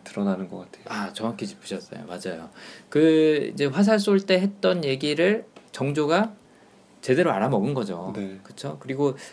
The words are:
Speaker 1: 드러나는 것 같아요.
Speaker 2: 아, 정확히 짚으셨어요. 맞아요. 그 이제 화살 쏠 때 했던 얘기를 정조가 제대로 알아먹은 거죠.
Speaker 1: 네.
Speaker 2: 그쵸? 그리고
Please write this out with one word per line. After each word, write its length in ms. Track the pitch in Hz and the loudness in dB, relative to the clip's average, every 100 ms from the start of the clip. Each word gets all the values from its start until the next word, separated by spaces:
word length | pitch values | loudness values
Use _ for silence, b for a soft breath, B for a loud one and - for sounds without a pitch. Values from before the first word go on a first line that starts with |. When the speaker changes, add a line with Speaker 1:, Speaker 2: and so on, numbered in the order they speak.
Speaker 1:
드러나는 460 | - - 101 95 92 | -10 -4 -2 -2 -6
것 100 | 92 | -12
같아요. 260 | 90 - - | -16 -18 -10
Speaker 2:
아, 260 | 104 98 | -8 -8
정확히 320 | - 113 - 101 | -6 -6 -6 -10
짚으셨어요. 600 | - - 95 - 95 87 | -10 -10 -10 -10 -16 -12
맞아요. 420 | 90 95 82 82 - B B B | -10 -10 -10 -12 -18 B B B
그 640 | 147 160 160 156 151 - | 4 6 6 4 2 -2
이제 120 | - 143 | -2 0
화살 340 | 139 202 214 | 2 4 4
쏠 200 | 202 196 196 | 4 2 4
때 140 | 185 | 2
했던 440 | 196 196 185 180 | 2 0 0 2
얘기를 640 | 147 135 147 147 180 214 - - - | 0 -2 0 2 2 2 -4 -20 -14
정조가 640 | - 135 143 151 175 220 - _ b b b _ _ | -6 -2 0 2 2 0 -4 _ b b b _ _
제대로 300 | - 131 175 | 0 2 4
알아먹은 420 | 98 120 113 104 | 2 2 2 0
거죠. 400 | 139 101 85 92 101 | -2 -4 -6 -8 -8
Speaker 1:
네. 240 | 98 95 | -10 -12
Speaker 2:
그쵸? 340 | - - 139 139 | -18 -14 -12 -12
그리고 360 | 127 135 143 135 B | -8 -2 -2 -2 B